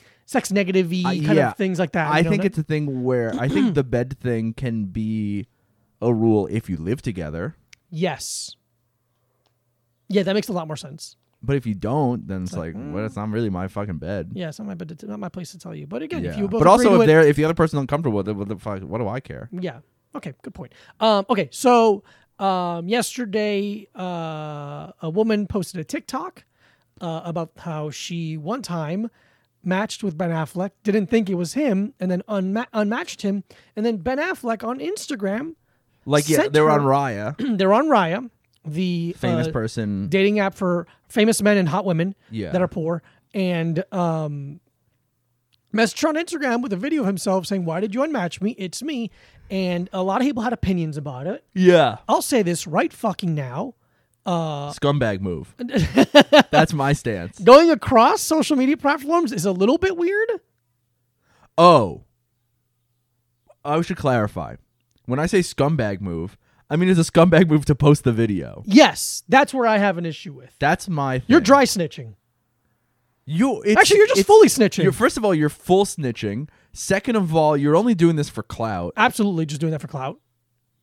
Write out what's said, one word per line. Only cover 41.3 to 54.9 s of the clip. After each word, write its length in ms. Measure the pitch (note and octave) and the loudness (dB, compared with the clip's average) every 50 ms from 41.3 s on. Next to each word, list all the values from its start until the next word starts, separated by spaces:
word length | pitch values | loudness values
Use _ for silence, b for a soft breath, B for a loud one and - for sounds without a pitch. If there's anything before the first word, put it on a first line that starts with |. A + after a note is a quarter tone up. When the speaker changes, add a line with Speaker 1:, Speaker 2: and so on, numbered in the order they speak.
| G#3+ - | 2 2
Speaker 1:
men 140 | G3+ G#3 G#3 | 2 2 4
and 120 | G3 F3+ D3 | 2 2 0
hot 160 | E3 G3 F#3+ | 0 -2 -2
women 280 | F#3+ E3 D#3+ F3 G3 G3 _ _ - | -2 0 0 -2 -4 -6 _ _ -10
Speaker 2:
Yeah. 200 | A2+ A2 F#2+ D#2+ | -8 -6 -6 -4
Speaker 1:
that 80 | - F3+ | -2 -2
are 60 | F#3 - | -2 -2
poor, 340 | - F#3 D#3 E3 F3 D#3+ - b b b b _ - | -4 -4 -4 -4 -4 -6 -8 b b b b _ -6
and, 480 | G3+ F#3+ F3+ F3 E3 E3 E3+ D#3+ E3+ - - | -4 -2 -2 -2 -2 -2 -2 -4 -4 -6 -6
um, 680 | G#3 F#3 F3 E3 D#3+ D#3+ D#3 D3 D3 C#3+ C#3 C#3 D3 - _ _ _ _ _ _ _ _ _ _ _ _ _ _ _ _ _ _ _ _ _ _ - | -4 -2 -2 -2 -2 -4 -6 -6 -8 -10 -12 -14 -16 -20 _ _ _ _ _ _ _ _ _ _ _ _ _ _ _ _ _ _ _ _ _ _ 0
messaged 280 | G#3+ A#3 - - - | 0 0 0 0 0
her 60 | D4 D#4+ | -2 0
on 60 | D4+ | 0
Instagram 460 | D#4+ E4+ - E4+ C#4+ D4 B3+ A#3 A#3+ | -2 -4 -6 -6 -4 -2 -2 -2 -2
with 100 | B3 A#3 | -2 -4
a 40 | G3 | -4
video 240 | F3 A3+ D4+ D#4+ D4 | -4 -4 -2 -2 -2
of 40 | A3 | 0
himself 400 | G3 G3 E3 - G3+ F#3+ F#3+ D#3+ | -2 -2 -2 -2 -2 -2 -2 -2
saying, 180 | - G3+ F#3+ F3 | -4 -4 -4 -4
"Why 160 | D#3+ D#3+ F3+ | -4 -4 -4
did 140 | G#3 G#3+ F#3+ | -4 -4 -2
you 60 | B3+ | -4
unmatch 400 | C#4+ E4 D4 A3+ F3 E3 - - | -4 -2 -2 -4 -4 -4 -6 -6
me? 100 | F#3+ G#3+ C4 - | -6 -6 -6 -6
It's 240 | F#3+ E3+ - - | -10 -10 -10 -10
me." 280 | B3 D#4+ D4+ A#3 A#3 - _ b b b b b b - | -8 -8 -6 -6 -8 -10 _ b b b b b b -8
And 380 | G3 F#3+ F#3 F3+ F3 F3 F3+ - - | -6 -4 -2 -2 -2 -4 -6 -6 -6
a 80 | F#3 | -4
lot 180 | F#3 F#3+ F#3+ B3+ | -2 0 0 0
of 60 | B3+ | 0
people 160 | D4 B3 A#3+ | 0 -2 -2
had 100 | G#3+ B3 | -4 -4
opinions 440 | B3 - - F#3 F#3+ F3 D#3+ D#3 C#3+ D3+ | -4 -2 -2 -2 0 0 -2 -4 -6 -8
about 280 | C3+ C#3+ B2+ B2+ C#3+ | -10 -10 -10 -10 -8
it. 160 | F3+ A#3+ - _ _ - | -8 -8 -10 _ _ 0
Speaker 2:
Yeah. 440 | F#3 F#3 F3+ F3 D#3+ C#3+ A#2 G#2 - - - | 4 6 6 6 6 6 2 0 -4 -2 0
Speaker 1:
I'll 140 | C4+ F#4 | 0 0
say 200 | - - C#4+ A#3 | 0 0 0 0
this 240 | F#3+ E3+ F3 - - | 0 0 -2 -4 -6
right 260 | E3 D3+ G#3 E4+ - | -4 -2 -2 -2 -4
fucking 420 | - - - G#3 - - F#3+ E3+ D#3 | -4 -6 -6 -6 -6 -4 -4 -4 -4
now. 400 | D3 C3+ B2 B2 D3+ A3+ C4+ - _ _ _ _ _ _ _ _ _ - | -4 -6 -8 -8 -8 -8 -10 -12 _ _ _ _ _ _ _ _ _ -8
Uh, 440 | F#3+ F3 E3 E3 D#3 D3 C#3+ C#3+ C#3+ | -4 -4 -4 -4 -4 -6 -8 -10 -10
Speaker 2:
Scumbag 480 | C3 - C#3+ C#3 | -6 -2 0 0